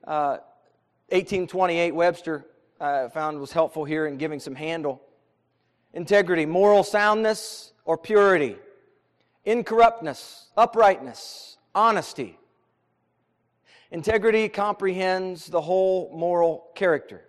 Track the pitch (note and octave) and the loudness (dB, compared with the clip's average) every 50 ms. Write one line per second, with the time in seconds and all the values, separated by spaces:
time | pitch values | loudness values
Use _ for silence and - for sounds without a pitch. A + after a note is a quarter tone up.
0 | - - D#3 D3+ D3 C#3+ C3 - - _ _ _ _ _ _ _ _ _ _ _ | -8 -4 -4 -2 -2 -2 -4 -6 -10 _ _ _ _ _ _ _ _ _ _ _
1 | _ _ F#3 F3+ F#3 - G3+ F#3+ F#3 D#3 - F#3 F#3 F3+ E3+ E3+ E3+ E3+ C3+ E3 | _ _ -2 -2 -2 -2 -4 -4 -4 -4 -2 -2 0 0 2 0 0 -2 0 2
2 | E3+ F3 E3+ E3+ - E3 D#3+ C#3+ C3+ - _ _ _ _ _ _ D#3 D3 C#3+ C#3 | 0 0 0 -2 -8 -8 -8 -8 -10 -18 _ _ _ _ _ _ -6 -4 -2 -2
3 | C3 A#2 - D#3+ D#3 D#3 D3+ D3 C#3 C3 - E3 E3 D3+ - D#3+ D3+ C#3+ D#3 D#3 | -4 -4 -6 -6 -6 -6 -6 -8 -12 -4 0 0 0 0 -2 -8 -6 -4 -2 -2
4 | D#3 D3+ C#3+ C3 D#3 D3+ D3+ C#3 - D3 C3 C3 D#3 D#3+ E3 E3 D3+ D3 C3 C3 | -2 -4 -4 -6 -8 -8 -8 -10 -12 -14 -12 -10 -8 -8 -6 -4 -4 -6 -6 -6
5 | _ _ _ _ _ _ _ _ _ _ _ _ _ _ _ _ _ _ - E3 | _ _ _ _ _ _ _ _ _ _ _ _ _ _ _ _ _ _ -12 -12
6 | F3 D3 G3+ G3+ G3 F3 F3+ E3 D#3 D3+ E3 F#3 G3 G#3 G#3 G3+ F#3 - - G#3 | -4 2 2 2 2 2 0 -2 -2 0 2 2 4 6 6 4 4 2 0 0
7 | G#3 G#3 G#3+ A3 A3 A3 A3 G#3+ - - - - - - _ _ _ - E3 D#3+ | 2 2 2 2 0 -2 -2 -4 -8 -14 -16 -18 -20 -20 _ _ _ -4 -4 -4
8 | - - G#3+ G#3 G3+ G3 F#3 E3 D3 A#2+ G2 - - - _ _ _ _ _ _ | -2 4 6 6 6 6 6 4 0 -2 -6 -12 -20 -20 _ _ _ _ _ _
9 | _ _ _ _ _ _ _ _ _ G3+ A3+ A#3+ A3+ - A3 A3+ A#3 A3+ A#3 A#3 | _ _ _ _ _ _ _ _ _ -2 -2 -2 -2 0 4 6 6 6 4 0
10 | E3 D#3 B2+ - - - - - - _ _ G3+ A3+ A#3 - A3 A3 G3 F#3+ - | -10 -10 -10 -10 -16 -20 -20 -20 -20 _ _ 2 2 2 4 4 4 4 4 2
11 | - B2+ A2 - - - - - - - - _ _ _ _ G3 A3 A3+ G#3+ F#3 | -6 -16 -16 -16 -18 -18 -18 -20 -20 -20 -20 _ _ _ _ 2 2 2 2 0
12 | D3 - - - B2+ F#2 - _ _ _ _ _ _ _ _ _ _ _ _ _ | -4 -6 -10 -12 -12 -12 -12 _ _ _ _ _ _ _ _ _ _ _ _ _
13 | _ _ _ _ _ _ _ _ _ _ _ _ _ _ _ _ _ _ - E3+ | _ _ _ _ _ _ _ _ _ _ _ _ _ _ _ _ _ _ -12 -6
14 | D3+ G#3 A3 A3 G3 A3+ G#3+ A3 A3 G#3 - - G3+ G#3 G#3 G#3 G#3 F#3+ F3+ F#3 | -2 0 0 2 2 2 2 2 0 -2 -2 -2 -2 -2 -2 -2 -2 -4 -2 -2
15 | F#3 F#3 F#3 F#3 F#3 F#3 F3+ E3 - E3 E3 E3+ D3+ D#3 F#3 F#3+ F#3+ F#3+ F#3+ F#3 | -2 0 0 -2 -2 -6 -8 -12 -14 -4 -4 -4 -2 0 0 2 2 2 2 0
16 | E3+ - - E3 E3+ F3 F3 F3 E3+ E3 D#3 - - - - - G3 F3+ D#3+ C#3+ | -2 -6 -8 -4 -2 0 2 2 2 2 0 -2 -12 -20 -6 -2 0 0 0 0
17 | - - G#2 F2 - | -2 -10 -20 -20 -20